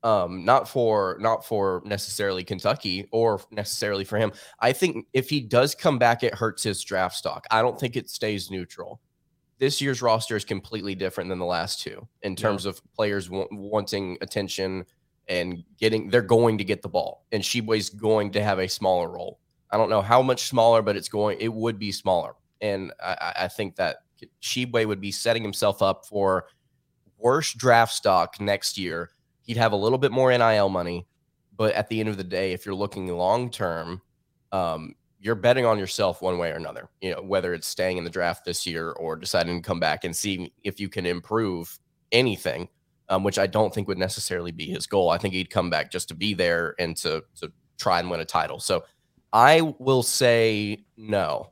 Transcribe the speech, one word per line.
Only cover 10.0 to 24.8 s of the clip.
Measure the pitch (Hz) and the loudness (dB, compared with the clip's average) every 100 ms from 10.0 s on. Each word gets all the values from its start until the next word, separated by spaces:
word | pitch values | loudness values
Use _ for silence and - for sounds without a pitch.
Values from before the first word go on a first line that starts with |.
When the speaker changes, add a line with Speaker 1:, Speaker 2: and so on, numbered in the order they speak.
Speaker 1:
roster | 123 110 113 110 | 2 2 0 -4
is | - | -4
completely | 98 - 110 98 92 | -8 -6 -8 -6 -4
different | 95 95 90 | -4 -4 -6
than | 92 | -4
the | 87 | -2
last | 87 85 - | -2 -2 -6
two | - - - _ | -8 -12 -18 _
in | 104 | -8
Speaker 2:
Yeah. | 92 | -2
Speaker 1:
terms | 113 101 95 | 0 0 -4
of | 92 _ - | -8 _ -2
players | 104 101 87 | -2 0 -4
wa-, | 95 - | -6 -6
wanting | 104 101 107 95 101 95 90 | -8 -2 -2 0 -4 -4 -6
attention | 95 - 98 - 95 95 87 _ _ _ - | -6 -4 -4 -4 -4 -4 -10 _ _ _ -6
and | 90 87 87 85 _ | -4 -4 -6 -12 _
getting, | 110 110 98 | 0 0 2
they're | 123 | 0
going | 98 117 117 107 | 4 6 6 4
to | |
get | 98 101 | 0 -4
the | 90 | -2
ball, | 85 - - _ | -4 -4 -8 _
and | 107 | -4
Tshiebwe's | 95 123 110 113 95 | -2 -4 0 0 -2
going | 101 110 110 101 | -4 2 2 2
to | 101 | 0
have | 104 95 | 0 0
a | 92 | -2
smaller | - 98 90 85 | 0 0 0 0
role. | 85 87 - _ _ _ | -6 -12 -12 _ _ _
I | 104 | 0
don't | 110 | 2
know | 107 | 2
how | 98 120 | 6 4
much | 131 123 | 6 2
smaller, | - 127 113 113 | 0 4 6 6
but | 104 101 | 4 -2
it's | - | -2
going, | 107 104 98 | 0 0 0
it | 110 | -4
would | 107 117 107 | -2 -4 -2
be | 104 | -6
smaller. | 95 101 90 78 - _ _ | -4 0 0 0 -10 _ _
And | 104 98 95 - | -4 -2 -6 -8
I, | 90 92 | -6 -6
I, | 87 - | -6 -4
I | 90 | -6
think | - 101 - | -4 -8 -2
that | 87 - _ _ - _ | -4 -4 _ _ -20 _
Tshiebwe | - - 127 120 | -8 -4 -2 0